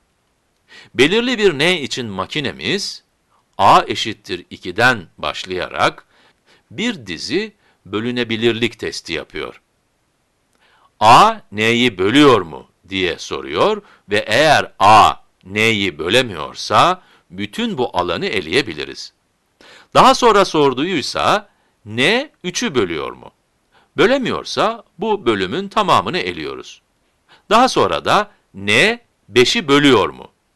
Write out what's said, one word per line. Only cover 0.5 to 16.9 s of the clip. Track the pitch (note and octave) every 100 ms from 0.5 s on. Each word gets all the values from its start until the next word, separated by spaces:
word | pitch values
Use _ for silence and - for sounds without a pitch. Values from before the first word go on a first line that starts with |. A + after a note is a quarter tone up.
| _ _ - -
Belirli | G#2+ C#3+ G#3+ A#3+ A#3
bir | G3+ C3+
n | E3 F3+
için | C3+ - A#2
makinemiz | F#2+ F#2 D3+ B2+ C2+ F2 E3+ - - _ _ _ _ _ -
a | G2+ E3 -
eşittir | A2 A#2 G2 - F2+ -
ikiden | F2+ F#2 F2 B2 A2+ D#2+ -
başlayarak | D2+ - F#2 F2+ C2+ C2+ C3+ - _ _ _ _ _ _ _
bir | A#2 A#3 F#3+ G2
dizi | D#2 F#2 D#3+ G#3+ - _ _ F#2
bölünebilirlik | G2+ A#2+ B2 A#2 A2 A#2 A2+ A#2 -
testi | F2 - -
yapıyor. | D2+ C2 D#2+ B1 - _ _ _ _ _ _ _ _ _ _ _ _ _ _
A | G#2+ C3+ G#3 G#3+ -
n'yi | G#2 A2 A#2 B2 F#2
bölüyor | F#2+ C3+ D3 A2
mu | E2+ C2 - _ _
diye | F#2+ F2+ C#2+
soruyor | - D2 C2+ E2 F3 G#3 - _ -
ve | G2+ -
eğer | A2+ D#3 A#2+ F#2 -
a | G2 G#2+ E2+ - _ _
n'yi | F#2 G#2 A2+ G#2+ G2 D2+
bölemiyorsa | D#2+ A#2+ B2 E2+ C2+ - - G#2+ D#3+